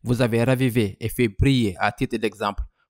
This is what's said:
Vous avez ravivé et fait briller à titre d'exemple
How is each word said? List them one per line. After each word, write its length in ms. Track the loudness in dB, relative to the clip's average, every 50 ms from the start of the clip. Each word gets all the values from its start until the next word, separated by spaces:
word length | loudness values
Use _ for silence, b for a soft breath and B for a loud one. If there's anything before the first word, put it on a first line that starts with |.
| 0
Vous 180 | -2 0 0
avez 220 | 0 0 2 2 2
ravivé 540 | 2 2 2 0 0 2 2 0 0 -4 _
et 80 | -8
fait 220 | -6 -2 0 0 0
briller 480 | 0 2 2 2 4 4 2 0 0 0
à 140 | -2 -2 -2
titre 240 | -2 -6 -4 -4
d'exemple 440 | -4 -4 -4 -4 -2 -4 -4 -4 -4 -10 -12 _ _ _ _